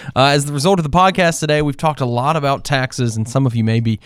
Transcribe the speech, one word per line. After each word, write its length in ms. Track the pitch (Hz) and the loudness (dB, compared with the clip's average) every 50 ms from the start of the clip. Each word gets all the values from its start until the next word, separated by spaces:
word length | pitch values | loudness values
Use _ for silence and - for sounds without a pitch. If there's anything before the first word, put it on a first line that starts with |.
| - 131 - | -16 -4 0
uh, 120 | 123 135 | 2 2
as 180 | 143 143 147 139 | 4 2 2 0
the 80 | 147 147 | -2 -4
result 260 | 143 139 190 196 175 | -2 0 2 2 2
of 40 | 160 | 0
the 60 | 143 | 0
podcast 500 | 147 180 185 190 180 190 175 165 165 - | 2 2 4 4 4 2 2 0 0 0
today, 220 | 160 147 151 151 | -2 0 0 0
we've 160 | 151 147 139 | 0 -2 -2
talked 240 | - 165 156 127 - | -2 -2 -2 -2 0
a 40 | 135 | -2
lot 300 | 123 120 120 131 147 165 | -2 0 0 0 0 0
about 300 | 156 139 139 139 110 - | 0 0 0 -2 -2 -2
taxes, 500 | - 143 131 131 127 - - 123 117 107 | -2 -2 -2 -2 -2 -2 -2 -2 -2 -2
and 140 | 113 110 117 | -2 -4 -2
some 160 | - 135 135 | 0 0 0
of 100 | 127 113 | 2 0
you 80 | 117 110 | 0 0
may 160 | 113 113 117 | 2 2 0
be 200 | 113 113 110 - - | 0 0 -2 -4 -6